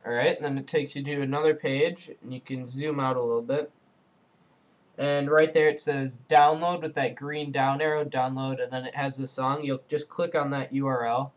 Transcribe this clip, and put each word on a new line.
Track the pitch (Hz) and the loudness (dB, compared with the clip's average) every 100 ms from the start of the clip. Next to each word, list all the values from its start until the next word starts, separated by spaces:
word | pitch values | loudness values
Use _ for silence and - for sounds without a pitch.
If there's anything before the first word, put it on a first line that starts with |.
All | 117 120 | -2 0
right, | 147 - | 2 0
and | |
then | 147 135 | -2 -4
it | 135 | -2
takes | 160 139 143 | -2 -2 -8
you | |
to | 139 143 | -6 -4
another | 135 143 156 | -2 2 2
page, | 156 135 135 165 175 - - | 2 0 0 0 -2 -14 -18
and | 120 | -12
you | 127 | -14
can | - 131 123 | -8 -10 -8
zoom | 131 151 143 | -6 -4 0
out | 131 127 | 0 0
a | |
little | 117 117 | 0 -2
bit. | 120 143 - _ _ _ _ _ _ _ _ _ _ _ _ - | 0 -4 -4 _ _ _ _ _ _ _ _ _ _ _ _ -4
And | 143 143 139 | -2 0 4
right | 156 156 | 6 6
there | 156 151 | 6 4
it | 147 | 2
says | - 139 135 - - | -2 -2 -4 -8 4
download | 143 147 156 170 175 | 8 8 6 0 -2
with | 156 151 | -4 -2
that | 127 | -2
green | 120 143 151 147 | -2 -8 -6 -4
down | 139 135 139 | 0 2 2
arrow, | 156 151 | 2 0
download, | 143 131 131 131 135 131 | 0 0 -2 -2 -4 -4
and | 123 | -4
then | 127 | -6
it | 127 143 | -6 -4
has | 139 131 | -4 -4
the | 131 | -8
song. | - 131 143 | -2 -2 -2
You'll | 143 131 _ | -2 -4 _
just | 147 147 | -6 -4
click | - 170 | -4 -2
on | 160 143 | 0 0
that | 139 131 | -2 -2
U | 135 139 | -2 0
R | 127 117 | 0 0
L. | 120 135 | 0 -2